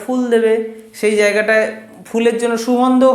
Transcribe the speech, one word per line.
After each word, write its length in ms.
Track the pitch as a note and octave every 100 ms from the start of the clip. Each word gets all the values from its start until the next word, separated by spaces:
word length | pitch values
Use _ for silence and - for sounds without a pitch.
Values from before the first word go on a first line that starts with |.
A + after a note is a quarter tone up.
ফুল 180 | - B3+ A#3+
দেবে, 180 | A#3 A3 A3+ A3 - - -
সেই 160 | G#3+ G#3
জায়গাটায় 440 | G#3 G3+ G#3+ A3 G#3+ - - - -
ফুলের 280 | A3+ A#3 A3+
জন্য 140 | A#3+ A3+
সুগন্ধও 480 | A#3 A#3+ B3+ B3+ C4